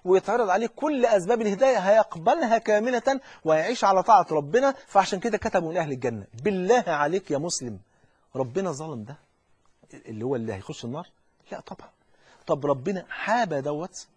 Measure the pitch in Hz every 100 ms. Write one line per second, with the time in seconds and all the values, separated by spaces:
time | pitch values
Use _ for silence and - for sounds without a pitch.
0 | 180 185 196 240 208 196 233 - 302 277
1 | 233 208 175 233 214 196 262 226 185 220
2 | 202 170 180 330 240 226 220 208 240 240
3 | 269 269 - - 160 156 180 247 196 190
4 | 180 190 165 156 143 226 277 262 - 196
5 | 180 190 233 208 170 190 160 175 151 127
6 | 123 110 95 117 185 190 180 247 185 147
7 | 147 190 - 139 170 - 123 98 _ _
8 | _ _ _ 127 127 165 185 139 160 123
9 | 104 147 _ _ _ _ _ _ _ -
10 | - 110 123 127 110 95 - - 117 147
11 | - _ _ _ - 202 - 190 - _
12 | _ _ _ _ - 147 143 135 156 185
13 | - - - 233 202 143 143 147 185 -
14 | -